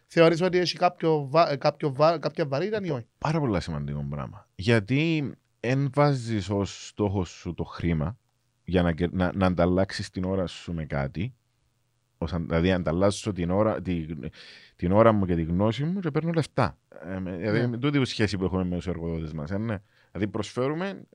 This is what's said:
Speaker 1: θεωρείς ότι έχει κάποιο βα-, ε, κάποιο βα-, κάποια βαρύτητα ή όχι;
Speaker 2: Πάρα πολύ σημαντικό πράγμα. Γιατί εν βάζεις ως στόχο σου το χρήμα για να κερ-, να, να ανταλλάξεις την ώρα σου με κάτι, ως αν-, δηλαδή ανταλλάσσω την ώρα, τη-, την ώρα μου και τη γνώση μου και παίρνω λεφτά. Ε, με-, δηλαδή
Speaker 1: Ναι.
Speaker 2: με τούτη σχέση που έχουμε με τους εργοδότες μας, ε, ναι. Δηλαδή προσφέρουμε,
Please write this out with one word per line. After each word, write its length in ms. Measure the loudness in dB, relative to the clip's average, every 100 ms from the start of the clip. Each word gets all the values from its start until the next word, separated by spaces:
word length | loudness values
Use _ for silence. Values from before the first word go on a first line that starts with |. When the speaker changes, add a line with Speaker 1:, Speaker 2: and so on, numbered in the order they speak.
| _
Speaker 1:
θεωρείς 340 | 6 6 6
ότι 160 | 2 2
έχει 200 | 0 2
κάποιο 500 | 0 2 0 0 2
βα-, 220 | 4 4
ε, 40 | 2
κάποιο 380 | 0 0 -2
βα-, 240 | 4 4 4
κάποια 260 | -2 -4 -2
βαρύτητα 320 | -2 -2 -4
ή 60 | -4
όχι; 160 | -6 -8 _
Speaker 2:
Πάρα 220 | 0 2
πολύ 220 | 2 0
σημαντικό 440 | -2 -6 -4 -6 -6
πράγμα. 380 | -6 -10 -14 -18 -4
Γιατί 760 | 2 2 2 0 0 0 -4 -10 _ _
εν 300 | -2 0 0
βάζεις 560 | 2 2 2 -2 -2 0
ως 380 | 0 -2 -6 -10
στόχο 380 | -2 0 0 -2
σου 280 | -6 -10
το 100 | -8
χρήμα 540 | -8 -4 0 0 -2 -6 _ _ _ _
για 180 | 0 2
να 100 | 2
κερ-, 200 | 2 -2
να, 200 | 0 0 2
να 100 | 2
ανταλλάξεις 640 | 4 4 4 0 -4 -8
την 140 | -6
ώρα 240 | -4 -2 -4
σου 260 | -8 -8
με 120 | -8 -4
κάτι, 500 | -4 -4 -4 -6 -8 _ _ _ _ _ _ _ _
ως 160 | -4
αν-, 120 | -4 0
δηλαδή 260 | 2 2
ανταλλάσσω 600 | 2 0 2 2 0 -4
την 180 | -2 0
ώρα, 320 | 2 0 0
τη-, 240 | -2 -4 -4 -8 -10 -14 -20 -20 -20 _
την 160 | 2
ώρα 200 | 6 6
μου 140 | 6 2
και 100 | 0
τη 80 |
γνώση 400 | 0 0 0 0
μου 160 | -4 -4
και 120 | -4
παίρνω 200 | -2 -2
λεφτά. 460 | -2 -2 -2 -2 -4 _ -18 -10
Ε, 140 | -8
με-, 160 | -6 -4
δηλαδή 240 | -2 0
Speaker 1:
Ναι. 80 | 0
Speaker 2:
με 100 | -2
τούτη 280 | 0 0 0
σχέση 320 | 0 0 0
που 60 |
έχουμε 200 | 0 0
με 120 | 0 -2
τους 120 | -4
εργοδότες 460 | -6 -4 -6 -6
μας, 180 | -8 -6
ε, 60 | -4
ναι. 200 | -4 -6 -10 _ _
Δηλαδή 200 | -6 -4
προσφέρουμε, 680 | -4 -6 -4 -2 -2 -6 -10 -16